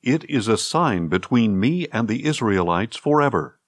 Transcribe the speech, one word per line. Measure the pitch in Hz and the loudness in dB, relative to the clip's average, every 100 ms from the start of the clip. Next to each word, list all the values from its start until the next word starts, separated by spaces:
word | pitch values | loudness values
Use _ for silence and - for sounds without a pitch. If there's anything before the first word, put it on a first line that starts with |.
It | 123 156 - | 0 -2 0
is | 143 107 | -4 0
a | 107 | 0
sign | - 156 170 95 82 | 0 0 2 0 0
between | 90 - 123 113 95 | -2 0 2 2 2
me | 113 175 165 | 0 0 -4
and | 113 113 | -4 -2
the | 113 | -2
Israelites | 151 147 113 95 85 85 110 - | -2 -2 0 0 2 0 -2 -6
forever. | 143 147 143 92 69 _ | 0 2 2 0 -4 _